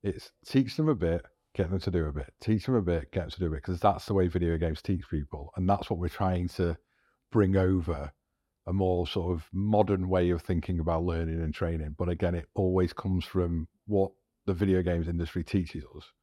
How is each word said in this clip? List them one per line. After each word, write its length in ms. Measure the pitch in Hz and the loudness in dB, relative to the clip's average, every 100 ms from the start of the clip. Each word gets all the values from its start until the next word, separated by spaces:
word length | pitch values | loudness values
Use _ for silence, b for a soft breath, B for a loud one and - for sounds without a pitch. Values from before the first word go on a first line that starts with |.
It's 280 | 104 92 - _ - | -4 -6 -10 _ 0
teach 320 | 135 127 - | 0 0 0
them 120 | 156 | 0
a 40 | |
bit, 320 | 120 85 82 - _ _ - | 2 2 0 -4 _ _ -4
get 160 | 87 | -2
them 80 | 95 | -2
to 100 | 92 | 0
do 160 | 87 76 | -2 -2
a 60 | |
bit, 240 | 71 - _ | -4 -10 _
teach 280 | - 110 113 | -2 0 2
them 80 | 123 | 0
a 60 | |
bit, 280 | 90 82 71 | 2 0 -2
get 100 | - | -6
them 80 | 82 | -6
to 80 | - | -4
do 80 | 87 | -4
a 20 | |
bit, 140 | 76 | -4
'cause 160 | - 90 | -6 0
that's 260 | 104 98 - | 2 0 0
the 80 | |
way 140 | 98 90 | 2 2
video 280 | 87 85 82 | 2 0 0
games 240 | 82 78 | -2 -4
teach 260 | - 92 - | -4 -4 -2
people. 420 | 78 71 - 73 - | -6 -6 -10 -10 -2
And 120 | 92 | 0
that's 220 | 101 - | 0 0
what 80 | 90 | -4
we're 120 | 87 | -4
trying 400 | - 92 90 87 | -2 0 0 -2
to 280 | - 87 80 _ _ _ _ _ | 0 -2 -2 _ _ _ _ _
bring 240 | 117 95 95 | 4 6 6
over, 580 | 92 92 85 78 71 - _ _ _ _ - | 4 2 0 -4 -6 -12 _ _ _ _ -6
a 60 | |
more 340 | 95 92 90 85 | 0 2 2 0
sort 280 | 104 87 85 | -2 -2 -4
of 140 | - | -4
modern 560 | 92 104 107 101 98 92 | -4 0 2 4 2 2
way 220 | 92 90 | 2 4
of 140 | 87 | 2
thinking 360 | - 87 - 87 | 0 -2 0 -2
about 240 | 80 82 | 0 0
learning 380 | 87 82 82 82 | 0 -2 -2 -2
and 100 | 82 | -4
training. 440 | 76 85 82 76 73 | -2 -2 -2 -6 -4
But 120 | 90 | -4
again, 260 | 87 90 87 | 0 0 -2
it 120 | - | -6
always 400 | - 92 92 90 | -2 2 2 2
comes 320 | - 98 92 - | 0 -2 -2 0
from 420 | 95 87 85 80 _ - | -2 0 -2 -4 _ -2
what 260 | 101 95 _ _ _ - | 2 2 _ _ _ -4
the 80 | |
video 300 | 90 101 92 | 0 2 2
games 240 | 90 85 82 | 2 0 0
industry 360 | 85 82 - | -2 -2 -4
teaches 400 | 80 98 85 82 73 - | -2 -2 -2 -6 -12 -18
us. 180 | - _ | -20 _